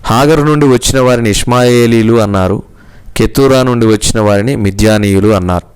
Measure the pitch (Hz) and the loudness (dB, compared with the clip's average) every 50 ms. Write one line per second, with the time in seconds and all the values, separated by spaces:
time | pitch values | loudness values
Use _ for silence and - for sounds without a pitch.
0 | - - 113 120 139 147 160 151 147 151 151 147 147 139 127 120 - - - 135 | -4 -2 0 0 2 2 2 2 2 0 0 2 2 2 2 0 0 -2 -2 0
1 | 127 127 123 120 117 110 101 - - 123 120 123 123 123 123 120 120 117 117 113 | 0 0 0 0 0 -2 -2 -2 -2 -2 0 0 2 2 2 2 2 2 2 2
2 | 110 110 113 117 110 101 101 95 92 90 98 - - - - - - - - - | 2 2 2 0 0 0 -2 -2 -2 -2 -2 -4 -8 -14 -20 -20 -20 -20 -20 -20
3 | - - - - 113 110 - - 135 135 131 131 127 127 123 120 113 110 110 104 | -20 -12 -4 -2 -2 -2 0 0 0 2 2 2 0 0 0 0 0 0 0 0
4 | - - - 113 107 104 101 101 101 123 143 113 104 98 95 101 107 107 107 107 | -2 -4 -2 0 0 0 0 0 -2 -4 -4 -2 -4 -4 -2 0 0 0 2 2
5 | 104 101 98 98 101 107 110 98 90 90 90 87 - - - | 0 0 0 0 2 2 0 0 0 -2 -4 -4 -6 -8 -20